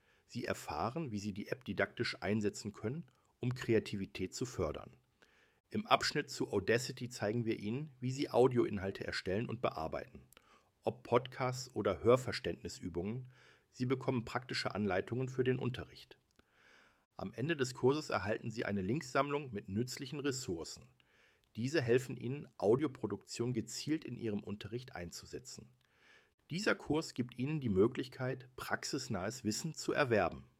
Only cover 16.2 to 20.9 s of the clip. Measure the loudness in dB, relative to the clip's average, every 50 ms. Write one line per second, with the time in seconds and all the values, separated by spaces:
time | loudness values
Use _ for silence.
16.2 | _ _ _ -20 _ _ _ _ -20 -20 -20 -20 -20 _ _ _ _ _ _ -8
17.2 | -8 -6 -4 -2 -2 0 2 2 0 0 2 4 4 4 4 4 0 -2 -2 0
18.2 | 0 0 -2 -2 -2 -4 -4 -2 -2 0 0 0 2 2 0 0 -2 0 2 2
19.2 | 2 2 0 -2 -2 -4 -8 -8 -6 -2 0 0 0 0 -4 -8 -8 -6 -6 -2
20.2 | 0 0 -2 -2 -4 -4 -4 -4 -6 -10 -12 -14 -18 -20